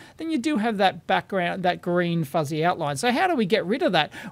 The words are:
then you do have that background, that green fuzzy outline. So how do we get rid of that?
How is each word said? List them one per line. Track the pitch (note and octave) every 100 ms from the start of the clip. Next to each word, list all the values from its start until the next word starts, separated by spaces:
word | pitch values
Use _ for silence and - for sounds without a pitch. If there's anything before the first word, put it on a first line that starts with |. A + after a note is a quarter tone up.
| - -
then | D#4+
you | D#4
do | D4+ D4+
have | A#3 G3+
that | F#3+ F3+ -
background, | F#3 - F#3+ F3 F3
that | F3+ E3+
green | F3+ F3 E3+ E3+
fuzzy | D3 E3+ C#3+ D#3
outline. | E3+ E3+ D3 C#3
So | B3
how | B3+ F#4
do | D4
we | F#3
get | G#3+ E3+
rid | C4
of | D#4+
that? | E3+ D3 - G3+